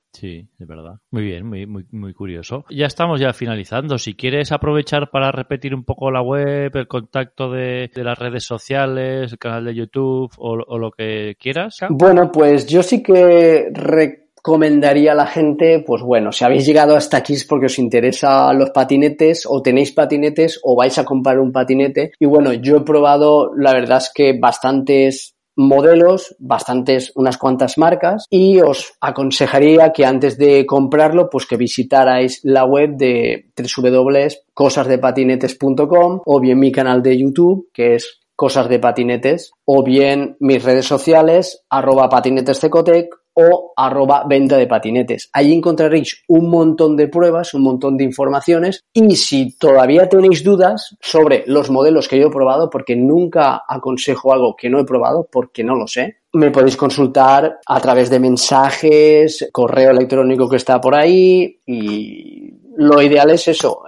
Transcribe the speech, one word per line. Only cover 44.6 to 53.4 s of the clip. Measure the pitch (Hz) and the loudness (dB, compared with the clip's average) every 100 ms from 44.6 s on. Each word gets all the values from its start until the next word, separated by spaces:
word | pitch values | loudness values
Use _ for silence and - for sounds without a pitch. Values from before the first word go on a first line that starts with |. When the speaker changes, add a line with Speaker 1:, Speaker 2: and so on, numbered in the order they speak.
| 117 | 2
Speaker 2:
patinetes. | 113 110 120 117 113 - | -2 -2 -4 -4 -6 -6
Allí | 139 143 | 0 2
encontraréis | 165 170 156 156 156 - - - | 2 0 0 0 0 -2 -6 2
un | 165 170 | 2 4
montón | 170 160 160 156 151 | 2 2 2 0 2
de | 147 | 0
pruebas, | 170 175 165 170 | 2 0 0 -4
un | 139 | -2
montón | 135 127 139 135 | 0 0 -2 -2
de | |
informaciones, | 131 131 139 139 - 170 180 185 _ | -2 -2 -4 -2 0 0 -2 -6 _
y | 226 220 180 | 2 4 2
si | - 139 127 - | 0 -2 -2 0
todavía | 156 135 127 160 185 | 2 4 4 4 4
tenéis | 190 190 160 | 4 4 2
dudas | 175 190 185 214 - _ | 2 2 2 -2 -12 _
sobre | - 160 151 123 123 | -2 2 2 2 0
los | 147 135 | -2 0
modelos | 131 151 156 - | 0 2 2 0
que | 135 | 2
yo | 147 | 2
he | |
probado, | 135 131 135 165 | 2 0 0 -2
porque | 135 - 120 | -4 -4 -2
nunca | 131 165 175 165 | 2 0 0 0